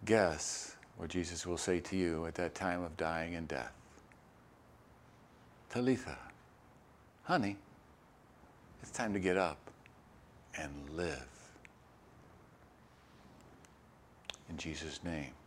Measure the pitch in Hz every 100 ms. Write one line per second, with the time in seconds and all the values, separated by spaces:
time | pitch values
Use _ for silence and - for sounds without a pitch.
0 | 101 110 92 78 - - - - - -
1 | 82 90 82 85 90 85 - 90 82 95
2 | 87 80 82 80 87 - 95 87 87 80
3 | 82 82 82 85 80 67 58 - - -
4 | - - - - - - - - - -
5 | - - - - - - - 123 123 127
6 | - - - - - - - - - -
7 | - - - 175 101 101 - - - -
8 | - - - - - - - - - -
9 | 117 98 92 90 90 73 - - - -
10 | - - - - - - 76 71 71 80
11 | 87 69 64 - - - - - - -
12 | - - - - - - - - - -
13 | - - - - - - - - - -
14 | - - - - - 80 82 73 78 73
15 | 87 80 69 -